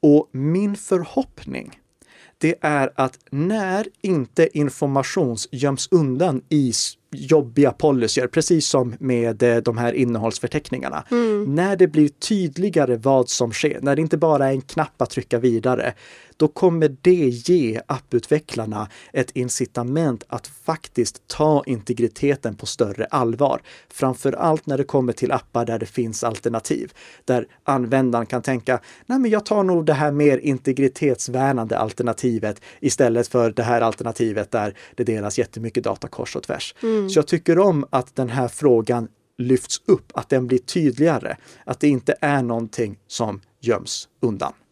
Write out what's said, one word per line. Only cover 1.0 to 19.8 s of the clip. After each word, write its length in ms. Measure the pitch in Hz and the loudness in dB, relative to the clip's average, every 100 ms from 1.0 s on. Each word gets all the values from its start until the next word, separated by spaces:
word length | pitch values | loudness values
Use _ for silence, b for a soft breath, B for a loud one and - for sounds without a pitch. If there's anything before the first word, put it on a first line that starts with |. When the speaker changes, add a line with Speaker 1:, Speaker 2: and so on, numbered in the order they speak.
| 170 - 262 - - 65 - - _ _ b b b b | 0 -4 -6 -10 -12 -12 -14 -20 _ _ b b b b
Speaker 1:
det 180 | 156 170 | -2 0
är 300 | 156 147 135 - | -2 0 -2 0
att 240 | 131 - _ | -2 -2 _
när 580 | 139 165 220 190 190 220 _ | -4 -2 -2 -2 -2 -4 _
inte 560 | 202 170 120 - 160 151 | -2 -2 -2 2 2 2
information 800 | 147 - 143 135 131 - 147 113 - | -2 -2 0 0 0 0 -2 -2 -8
göms 360 | 127 143 135 - | -2 -2 -2 0
undan 500 | 180 143 127 180 131 - | 2 2 0 0 -2 0
i 200 | 151 131 | 0 2
s-, 240 | 113 - - _ 139 | -2 -6 -10 _ -14
jobbiga 560 | 139 156 131 117 139 | 2 2 4 4 4
policyer, 560 | - 156 135 110 - 127 | 4 2 2 2 0 0
precis 400 | - 156 170 143 | 0 2 2 2
som 280 | 143 123 110 | 0 0 -4
med, 440 | 131 123 117 107 | -2 0 0 2
eh, 140 | 120 117 | 2 4
de 200 | 113 113 | 0 -2
här 160 | 120 | -2
innehållsförteckningarna. 1080 | 117 123 117 113 110 120 156 - 131 131 - - | 0 0 0 -2 -4 -4 -6 -6 -8 -6 -8 -2
Speaker 2:
Mm. 440 | 240 233 208 208 147 | 0 0 0 0 0
Speaker 1:
När 200 | 185 196 | 0 2
det 120 | 180 | 2
blir 200 | 151 147 | 4 2
tydligare 840 | _ - 208 175 139 196 165 135 120 | _ -2 0 0 -2 0 2 2 2
vad 340 | 123 135 123 | 4 4 2
som 220 | - 120 | 0 -2
sker, 280 | 107 151 - | 0 -2 -2
när 140 | 135 143 | -2 0
det 60 | |
inte 160 | 160 160 | 0 0
bara 300 | 165 147 135 | 2 2 2
är 40 | |
en 100 | 135 | 0
knapp 400 | - - 151 _ | -4 -4 -4 _
att 80 | 123 | -4
trycka 300 | - - 120 | -4 -4 0
vidare, 540 | 123 113 123 127 - - B B B _ | 2 2 0 0 -2 -8 B B B _
då 100 | 156 | -2
kommer 500 | - 185 170 156 135 | 2 2 4 0 2
det 100 | 185 180 139 | 4 4 2
ge 520 | 120 120 180 123 110 - | -2 2 2 2 -4 -6
apputvecklarna 1000 | 131 _ 123 - 151 - - 110 107 104 B B | -8 _ -4 0 -2 -2 -8 -6 -6 -8 B B
ett 180 | - 127 | -4 -4
incitament 920 | - 123 - 120 - | -4 -4 -4 -4 -4